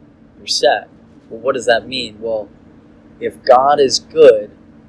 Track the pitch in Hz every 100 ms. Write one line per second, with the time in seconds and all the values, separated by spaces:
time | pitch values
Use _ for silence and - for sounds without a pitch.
0 | - _ - - 104 - 147 110 - -
1 | - - - 113 120 135 117 113 110 127
2 | 117 107 113 110 101 - - - - -
3 | - - 117 - - 127 135 147 135 -
4 | - 160 147 110 104 - - -